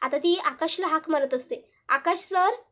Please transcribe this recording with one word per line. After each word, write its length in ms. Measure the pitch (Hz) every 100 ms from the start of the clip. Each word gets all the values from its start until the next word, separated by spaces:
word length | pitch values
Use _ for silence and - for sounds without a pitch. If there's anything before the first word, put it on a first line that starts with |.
आता 160 | 262 285
ती 180 | 339 359
आकाशला 420 | 330 262 320 - 370
हाक 220 | 311 311
मारत 240 | 311 277
असते, 280 | 254 254 247 - _ _
आकाश 300 | 277 330 349
सर 360 | - 381 370 480 -